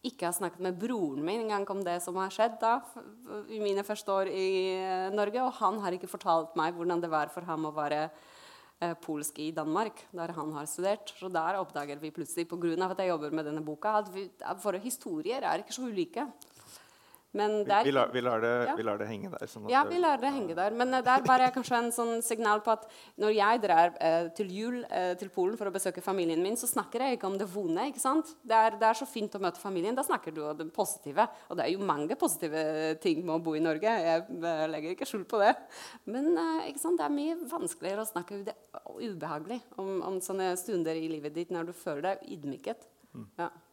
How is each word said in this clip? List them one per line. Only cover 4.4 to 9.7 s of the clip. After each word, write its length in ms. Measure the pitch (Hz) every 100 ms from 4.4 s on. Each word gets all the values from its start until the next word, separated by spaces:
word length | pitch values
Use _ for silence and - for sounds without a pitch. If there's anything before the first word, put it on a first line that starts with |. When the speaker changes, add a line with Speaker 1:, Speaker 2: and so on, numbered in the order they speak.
| 190 190 190 185
Speaker 1:
eh, 340 | 190 185 185
Norge, 300 | 208 208 233
og 120 | 262
han 260 | 247 208 220
har 120 | 196
ikke 160 | 180 185
fortalt 480 | 196 196 165 160 -
meg 200 | 160 175
hvordan 260 | 170 175
det 80 | 170
var 180 | 156 151
for 120 | 180
ham 240 | 175 160 156
å 80 |
være, 360 | 151 147 147 160 - - - - - - _
eh, 120 | 170
polsk 440 | 165 - 151 147 -
i 120 | 151
Danmark, 540 | 160 151